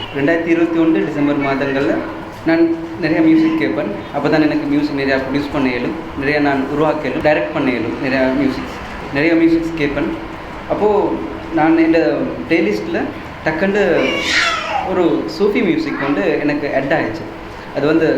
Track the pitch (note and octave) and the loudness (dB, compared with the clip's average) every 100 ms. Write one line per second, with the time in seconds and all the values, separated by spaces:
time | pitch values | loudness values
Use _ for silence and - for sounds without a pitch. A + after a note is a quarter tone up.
0 | - C#3+ C#3+ E3+ E3 E3 E3 E3 E3 F#3+ | -6 -2 0 2 2 2 2 2 2 2
1 | G3 D3+ C#3+ C#3+ C#3 C3+ C#3 C3+ D3 - | 2 0 0 2 0 0 0 0 0 0
2 | - - - - D#3+ E3 E3 - - - | -4 -8 -12 -6 2 4 4 0 -6 -4
3 | D#3+ D#3+ D#3+ D#3+ D#3+ D#3+ C#3 - - - | 0 2 6 6 4 2 0 0 -4 -6
4 | - D3 C#3+ D#3 D3+ D3 C#3 C#3+ D3 C#3+ | -8 -4 2 4 2 2 0 0 0 0
5 | C3+ C3+ B2+ C3+ D3 D3+ C3 B2 C3 - | 0 0 0 -2 -2 0 0 0 -4 -6
6 | - - C#3 D3+ D3 C#3 C3 D3 D#3 C#3+ | -8 -4 -2 0 2 0 0 0 0 0
7 | C3 - D3+ D#3+ D#3+ D#3 C3+ A#2+ G#2+ - | -2 0 2 2 0 -2 0 0 -2 -4
8 | C#3 C3 C3 C3 C#3 - - - - - | -2 0 2 2 0 -2 -6 -10 -12 -12
9 | - C#3 D#3+ E3 E3 D#3+ - D#3+ C#3+ C#3+ | -6 -2 2 4 4 4 0 -2 -2 -2
10 | - - - - - - - - G#3 G3+ | -4 -4 -8 -12 -14 -12 -6 0 2 2
11 | E3+ - - - - D#3+ D#3 E3 D#3+ E3 | 0 -2 -6 -10 -4 2 4 6 4 4
12 | D#3 C#3+ B2+ A#2+ - E3+ G3+ G#3 E3 F3+ | 4 0 -2 -4 0 0 2 -2 -2 -4
13 | C4 - - - - D#3+ G3 G3+ F#3+ D#3+ | -4 -8 -12 -8 -4 0 0 2 2 2
14 | - - - - - - - - - F#3 | 0 -2 0 0 0 -2 -4 -4 -2 2
15 | E3 C3+ - - G3+ A#3+ G3+ D3+ C#3+ C3 | 2 2 -2 0 2 2 2 0 -2 -2
16 | C#3 D3 G3 - D3+ D3 D3 C3+ C3+ D#3 | -2 0 0 0 0 -2 -2 -2 0 0
17 | C3 - - - - - - C#3+ C#3+ D#3+ | -2 -6 -10 -12 -14 -14 -10 -2 2 4
18 | D#3 | 2